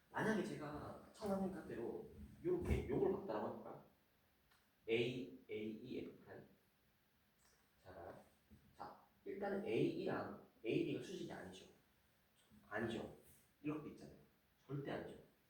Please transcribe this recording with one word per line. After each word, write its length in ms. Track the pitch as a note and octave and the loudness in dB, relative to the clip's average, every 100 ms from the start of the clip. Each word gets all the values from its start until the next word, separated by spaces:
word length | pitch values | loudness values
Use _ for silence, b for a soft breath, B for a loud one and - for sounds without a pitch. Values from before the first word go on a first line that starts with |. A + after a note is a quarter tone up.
| _ | _
만약에 320 | - G3 A3 - | 2 4 6 4
제가 680 | D3 D3 D3 - - - - | 0 -4 -4 -6 -10 -14 -4
처음 180 | G#3+ | 0
한 80 | F#3+ | 2
생각대로 720 | F#3+ - - F3+ - - - - - - E4 | 2 -2 -4 -2 -2 -4 -6 -10 -12 -4 2
요렇게 440 | F4 - - - | 2 6 4 4
요걸 240 | - - | 4 6
봤다라고 360 | - - - - | 4 2 0 -2
해볼까요? 360 | - - - - - _ _ _ _ _ - _ _ - | -4 -8 -12 -14 -20 _ _ _ _ _ -20 _ _ 2
A, 560 | A#2 B2 B2+ - - - | 4 4 2 -4 -8 -6
A, 200 | G#2+ G#2+ - | -4 -4 -4
E, 180 | - - | -6 -6
F 260 | - - - | -6 -10 -14
프라임. 180 | - - - _ _ _ _ _ _ _ _ - _ _ _ | -16 -16 -20 _ _ _ _ _ _ _ _ -20 _ _ _
자, 100 | - - | -18 -14
봐요. 300 | C#3 - - _ _ - - - | -12 -12 -16 _ _ -20 -18 -12
자, 300 | - - - _ - | -10 -12 -20 _ -8
일단은 420 | - G3+ - - | -2 0 2 4
A, 360 | - - - | 6 6 4
E랑 440 | - - - - - - A2+ | 2 0 0 -6 -12 -6 2
A, 200 | C#3 - | 4 4
B가 160 | - | 0
수직이 280 | - - - | -2 -4 -6
아니죠. 340 | - - - - - _ _ _ _ _ _ _ - - | -6 -8 -12 -16 -20 _ _ _ _ _ _ _ -20 -4
아니죠. 480 | G#2 A#2 A2 - - - - - _ | 0 2 0 -4 -8 -18 -20 -20 _
이렇게 220 | D3 D3+ D3+ | -2 -2 -4
돼 60 | - | -10
있잖아요. 220 | C#3+ - - _ _ _ - | -14 -16 -20 _ _ _ -6
절대 240 | C#3 C3+ | -4 -2
아니죠. 340 | - - - - _ _ | -2 -4 -10 -16 _ _